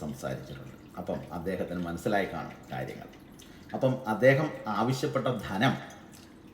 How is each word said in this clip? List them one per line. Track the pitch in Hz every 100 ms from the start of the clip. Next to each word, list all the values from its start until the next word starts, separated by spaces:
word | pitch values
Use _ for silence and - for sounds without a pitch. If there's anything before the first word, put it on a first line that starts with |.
സംസാരിച്ചിട്ടുണ്ട്. | 76 69 67 65 - 69 - - - -
അപ്പം | - 73 - 87
അദ്ദേഹത്തിന് | 82 90 85 87 87
മനസ്സിലായി | 85 110 101 90
കാണും | 82 71 - -
കാര്യങ്ങൾ. | 65 65 - - - - - - - -
അപ്പം | 110 131 123 110
അദ്ദേഹം | 104 131 135 - - 107 101
ആവശ്യപ്പെട്ട | 117 131 147 - 131 - -
ധനം | 95 117 90 - - - - - - -